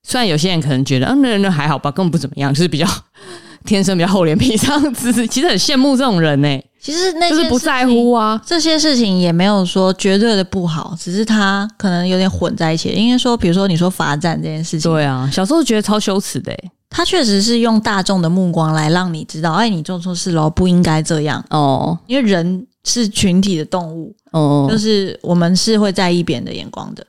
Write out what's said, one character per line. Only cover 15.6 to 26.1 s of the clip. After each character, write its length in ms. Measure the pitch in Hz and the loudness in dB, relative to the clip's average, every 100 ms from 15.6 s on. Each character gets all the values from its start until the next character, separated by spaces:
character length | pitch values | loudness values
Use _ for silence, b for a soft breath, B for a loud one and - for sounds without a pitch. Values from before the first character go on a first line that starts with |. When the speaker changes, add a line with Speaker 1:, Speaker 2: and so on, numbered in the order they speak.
Speaker 1:
觉 120 | 285 214 | 2 0
得 60 | |
超 180 | 208 214 | 0 -2
羞 200 | 208 196 | 0 -2
耻 200 | - - | -4 -8
的 120 | - | -8
欸。 200 | - 180 _ _ | -12 -14 _ _
Speaker 2:
他 160 | - | -4
确 220 | 349 370 240 | 0 0 2
实 160 | 202 | 2
是 180 | 214 233 | 2 2
用 220 | 233 220 | 2 2
大 220 | 220 202 | 0 -2
众 180 | 185 190 | 0 0
的 80 | 165 | 2
目 220 | 180 180 | 2 0
光 200 | 170 156 | 0 0
来 200 | 156 151 | 0 0
让 200 | 175 180 | 0 -2
你 140 | 156 - | -6 -10
知 160 | 156 | -6
道 120 | 165 165 | -2 0
，“哎， 100 | 233 | 0
你 140 | 180 | -2
做 160 | 151 185 | -6 -8
错 160 | 180 | -6
事 200 | 175 185 | -6 -2
咯， 140 | 165 156 | 0 0
不 200 | - 180 | 2 2
应 160 | 180 | 4
该 180 | 170 156 | 4 2
这 200 | 156 156 | 0 -2
样。” 220 | 147 127 - | -2 -4 -4
Speaker 1:
哦。 480 | 156 143 131 143 170 - | 0 2 0 -2 -4 -2
Speaker 2:
因 100 | 262 | 0
为 60 | |
人 460 | 226 185 170 185 254 _ | 2 2 0 -4 -8 _
是 260 | - 240 214 | -4 -2 -2
群 320 | - 196 175 | 0 2 2
体 160 | 196 165 | 2 -2
的 80 | 151 | -2
动 260 | 180 165 | -6 -6
物。 240 | 165 156 - _ | -10 -14 -16 _
Speaker 1:
哦。 360 | 160 147 143 139 | 0 2 2 2
Speaker 2:
就 80 | 220 | 0
是 420 | 214 208 190 - | 0 0 -2 -6
我 100 | - | 0
们 220 | 175 170 180 | 2 2 2
是 240 | - 214 | 2 2
会 120 | 208 | 2
在 200 | 190 180 | 0 0